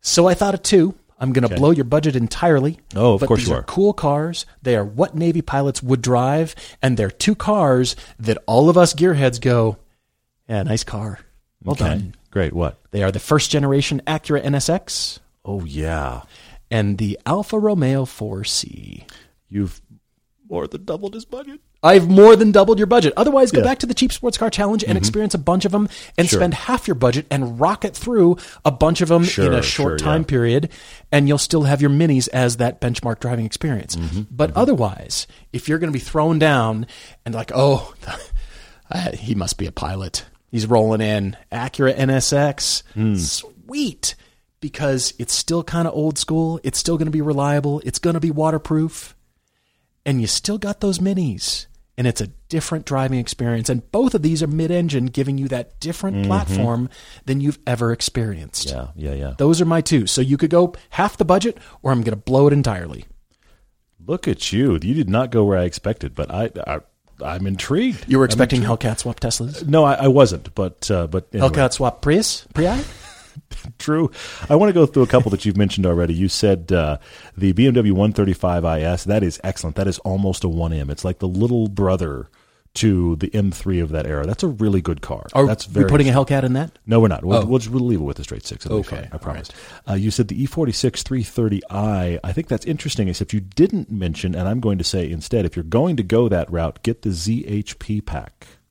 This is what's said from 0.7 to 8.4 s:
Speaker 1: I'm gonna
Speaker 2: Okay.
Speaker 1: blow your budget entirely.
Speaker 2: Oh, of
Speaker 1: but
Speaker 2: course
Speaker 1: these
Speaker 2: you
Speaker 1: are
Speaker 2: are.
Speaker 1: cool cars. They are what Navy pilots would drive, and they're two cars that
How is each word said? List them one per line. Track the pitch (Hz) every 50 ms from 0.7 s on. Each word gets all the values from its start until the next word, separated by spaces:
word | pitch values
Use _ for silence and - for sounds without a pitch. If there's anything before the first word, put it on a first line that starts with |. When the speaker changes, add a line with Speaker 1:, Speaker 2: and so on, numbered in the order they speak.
| - 190 160 190 190 - _ _ _ _
Speaker 1:
I'm | 127 131 127
gonna | 131 123
Speaker 2:
Okay. | 117 95
Speaker 1:
blow | 87 135 147
your | 170 151 135
budget | 117 135 151 151 156 135
entirely. | 131 117 113 - - - 175 160 139 131 147 165 - _ _ -
Speaker 2:
Oh, | 95 110 123 110
of | 98
Speaker 1:
but | - 135
Speaker 2:
course | - -
Speaker 1:
these | - -
Speaker 2:
you | 76
Speaker 1:
are | 64
Speaker 2:
are. | -
Speaker 1:
cool | - - - 196 208 202
cars. | - - 151 143 147 151 165 170 - - - - _
They | - 127 123
are | 110 101
what | 101 104 117 170 233 -
Navy | 156 165 170 160 170
pilots | 156 - - 139 139 139 131 - -
would | 123 131 127 113
drive, | 123 123 123 120 131 139 156 165 160 - - - - - _ -
and | 131 127 110
they're | 107 98
two | - _ - - 214
cars | - - - 214 208 175 143 131 127 127 123 - - - - - -
that | 117 107 110 -